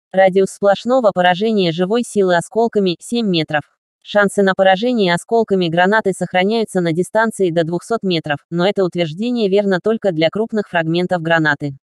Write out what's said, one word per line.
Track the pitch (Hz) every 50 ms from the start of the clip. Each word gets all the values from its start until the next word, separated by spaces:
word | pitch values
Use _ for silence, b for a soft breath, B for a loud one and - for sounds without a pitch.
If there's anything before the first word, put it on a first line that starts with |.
| _ _
Радиус | - 190 190 190 180 196 190 -
сплошного | - - 196 202 196 - - 233 254 269 233 196 175
поражения | 180 180 180 180 175 220 226 220 202 185 170
живой | 156 175 185 180 220 247 233
силы | - - 208 190 180 175
осколками — | 170 - - - 220 233 226 - 208 196 180 165 -
семь | - - 240 240 226
метров. | 196 175 160 151 - 156 147 - _ _ _ _ _ _ _ - -
Шансы | - 208 202 190 - 202
на | 196 190 185
поражение | - 190 190 190 185 233 247 247 220 196 175
осколками | 170 170 - - 226 233 220 - 196 190 180 165
гранаты | 160 175 180 190 214 220 - 196
сохраняются | 185 - 180 - - 180 185 202 226 226 214 - - 185
на | 175 170
дистанции | 156 175 185 - - 214 226 220 - - 190 175
до | 160 170 160
двухсот | 160 175 170 - - 226 226
метров, | 202 185 175 160 - 156 143 - _ -
но | 170 175 175
это | 208 202 202 190
утверждение | 170 - 175 170 151 156 185 226 247 247 233 214 190
верно | 190 202 202 196 185 170
только | - 208 226 220 - 196
для | 165 156 165 156
крупных | - 202 226 - 220 214 196 -
фрагментов | - 170 160 160 165 175 180 180 180 170
гранаты. | 156 165 170 165 156 151 143 - 147 143 139 - _